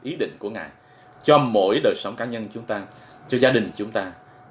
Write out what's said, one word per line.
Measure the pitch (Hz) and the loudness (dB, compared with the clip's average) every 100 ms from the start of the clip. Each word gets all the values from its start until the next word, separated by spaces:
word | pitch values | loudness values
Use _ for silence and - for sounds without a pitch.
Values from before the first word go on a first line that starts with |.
ý | 131 170 | -12 -6
định | 95 78 | -6 -6
của | 104 | -12
Ngài | 107 76 - _ - - - | -10 -14 -18 _ -20 -20 -8
cho | - 147 | 4 6
mỗi | 131 107 95 110 | 6 2 4 4
đời | 120 90 | 2 0
sống | - 117 | -6 -8
cá | |
nhân | 120 117 104 | -8 -8 -10
chúng | 117 | -12
ta, | 113 104 98 - - - - | -8 -8 -8 -18 -20 -20 -4
cho | 123 | 2
gia | 127 | 4
đình | 127 95 - | 4 0 -8
chúng | 104 | -6
ta, | 110 92 - - - - | -6 -6 -12 -20 -20 -16